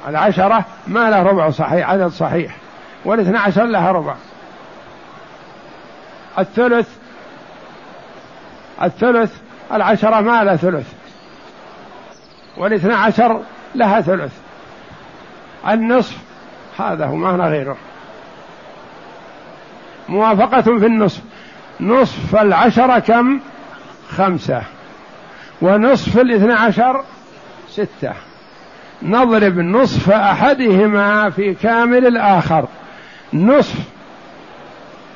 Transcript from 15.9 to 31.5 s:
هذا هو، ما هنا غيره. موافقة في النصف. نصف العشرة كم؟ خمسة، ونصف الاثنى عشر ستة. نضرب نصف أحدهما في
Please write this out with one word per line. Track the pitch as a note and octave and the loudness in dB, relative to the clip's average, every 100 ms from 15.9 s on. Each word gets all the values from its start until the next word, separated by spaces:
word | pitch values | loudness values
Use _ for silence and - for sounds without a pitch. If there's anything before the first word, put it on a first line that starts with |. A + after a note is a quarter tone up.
| B3 - - - - - - - - | 0 0 -8 -20 -20 -20 -20 -20 -10
هذا | G3+ E3 D3 | -8 -4 -4
هو، | |
ما | D3+ F3+ | -4 -2
هنا | F3+ E3+ | -2 -2
غيره. | D3+ C3+ C3+ - - - - - - - - - - - - - - - - - - - - - - - | -4 -6 -12 -16 -20 -20 -20 -20 -20 -20 -20 -20 -20 -20 -20 -20 -20 -20 -20 -20 -20 -20 -20 -20 -20 -8
موافقة | F#3 A3 G3+ A3+ B3+ | -2 0 2 2 2
في | A3 A#3+ G#3+ | 2 2 2
النصف. | A3+ G3+ - - - - - - - | 2 0 -2 -18 -20 -20 -20 -20 -8
نصف | F3+ B3 B3 - - G#3 | -2 2 0 -2 -2 2
العشرة | G#3 E3+ A#3 A3 B3+ B3 | 2 4 2 2 2 2
كم؟ | A#3 A#3 B3 C4+ - - - - - - - | 2 2 2 -2 -6 -20 -20 -20 -20 -20 -16
خمسة، | - F#3+ F3 - B2 G#2+ - - - - - - - - - | -4 -2 -2 -4 -6 -8 -18 -20 -20 -20 -20 -20 -20 -20 -4
ونصف | F3 G3+ A3+ C4+ - A3+ | 0 2 2 2 2 0
الاثنى | B3+ A3+ G#3 | 2 2 2
عشر | A3+ A3+ G3 B3 C4 C#4 - - - - - - | 2 0 2 0 0 -8 -18 -20 -20 -20 -20 -16
ستة. | - G#3 - C3 B2+ - - - - - - - - | -8 -8 -8 -12 -10 -18 -20 -20 -20 -20 -20 -20 -12
نضرب | E3 A3+ B3+ A3 G3+ F3 | -4 0 2 2 2 0
نصف | E3+ G#3+ C4 - F3+ | 0 0 0 0 0
أحدهما | G#3 G3+ D#3 A#3 C#4 B3 F#3 G#3+ G#3 G3+ G#3 G#3+ | 2 2 2 0 2 2 2 2 2 0 0 -2
في | F#3 G3+ | -2 -4